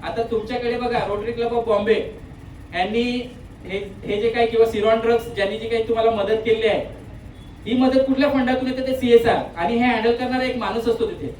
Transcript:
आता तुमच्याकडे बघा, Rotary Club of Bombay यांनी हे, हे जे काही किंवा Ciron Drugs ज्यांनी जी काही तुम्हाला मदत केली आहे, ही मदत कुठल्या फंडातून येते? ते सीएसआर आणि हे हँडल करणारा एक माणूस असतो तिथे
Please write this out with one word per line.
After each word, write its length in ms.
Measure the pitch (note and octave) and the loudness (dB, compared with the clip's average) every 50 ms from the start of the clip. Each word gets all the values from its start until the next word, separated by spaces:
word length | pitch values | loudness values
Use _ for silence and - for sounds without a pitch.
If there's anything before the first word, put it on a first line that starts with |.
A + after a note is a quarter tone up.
| - | -8
आता 180 | - - A3+ A3+ | -6 -4 -4 -4
तुमच्याकडे 560 | A#3 A#3 G#3+ G#3 - B3+ A#3+ A#3+ A#3 A#3+ A#3+ | -2 -2 -4 -4 -4 -6 -4 -2 -2 -4 -2
बघा, 200 | B3 A#3+ A#3 G#3 | -2 -2 -2 -2
Rotary 360 | G3+ G3 G3+ G#3 G#3 A#3 A#3 A#3 | -2 -2 -4 -4 -4 -6 -4 -4
Club 140 | A#3 A#3 A#3 | -4 -2 -2
of 220 | A#3 A3+ A3+ G#3+ | -2 0 2 0
Bombay 260 | G3+ G#3 A3 G#3+ F#3+ - - - - - - - - - - - - - - - | 0 2 2 0 0 0 -6 -10 -14 -16 -18 -18 -18 -18 -18 -18 -18 -18 -8 -4
यांनी 560 | F3 F#3 G3+ A3 A#3 A#3+ B3 A#3+ B3 B3 - - - - - - - - | -2 -2 0 0 0 0 0 -2 -4 -6 -8 -12 -16 -18 -18 -18 -16 -12
हे, 140 | - F#3 G3+ | -8 -8 -8
हे 420 | G3 - - - - - G3+ G#3 | -8 -8 -12 -12 -6 -4 -2 0
जे 100 | A3+ A#3 | 0 0
काही 160 | A3+ A#3 A#3 | 2 2 2
किंवा 200 | A3+ A3+ A3+ A3+ | 2 6 4 4
Ciron 400 | A3+ A3 G#3+ G3+ A3 A3 A3+ A3+ | 4 4 2 4 4 4 4 4
Drugs 280 | A3+ A#3 A3+ A3+ - - | 2 2 2 0 -2 -4
ज्यांनी 240 | G3+ G3 G3 G#3+ G#3+ | -2 -2 -2 -2 -4
जी 100 | A3 A3+ | -4 -2
काही 200 | A#3 A3+ A3+ - | -2 -2 0 0
तुम्हाला 220 | A#3 A3 A3 A3+ | 0 4 4 2
मदत 260 | A3+ G#3 G3 G3 A3 A3+ - | 2 2 0 0 0 0 2
केली 220 | A#3 A3 A3 A3 | 2 2 2 4
आहे, 200 | G#3+ G3 - - - - - - - - - - - - - - - - - - G#3 | 2 2 2 -2 -6 -10 -14 -16 -16 -16 -16 -16 -16 -18 -18 -18 -18 -18 -14 -6 -2
ही 60 | A#3+ | 2
मदत 240 | B3 B3+ C4 C4 C4 | 4 4 6 6 4
कुठल्या 300 | C4 C4+ C4+ C4 C#4 C#4+ | 4 4 2 2 2 2
फंडातून 380 | C4 C4 B3 B3 B3+ C4 C4 B3+ | 4 2 2 2 0 0 0 -2
येते? 180 | B3 C4 C4 | -4 -2 -2
ते 100 | C4 C4 | -2 -2
सीएसआर 400 | B3+ B3+ A#3+ A#3 A3+ A3+ A#3 F#3 - - - - | 0 2 6 8 8 8 6 2 2 0 -4 -6
आणि 180 | E3+ E3+ - A#3 | -4 -2 0 2
हे 100 | A#3 B3 | 2 2
हँडल 320 | B3+ A#3+ A3+ A3 A#3 A#3+ | 2 2 2 2 2 2
करणारा 280 | A#3+ C4 B3 B3+ B3+ B3+ | 2 0 -2 0 0 0
एक 120 | C4 B3+ | 0 -2
माणूस 320 | B3 A3 G3 A3+ A#3 A3+ A#3 | -2 -4 -2 -2 -2 0 0
असतो 220 | A3+ - - - | 0 0 0 -4
तिथे 260 | - - - - - - | -4 -6 -8 -10 -10 -12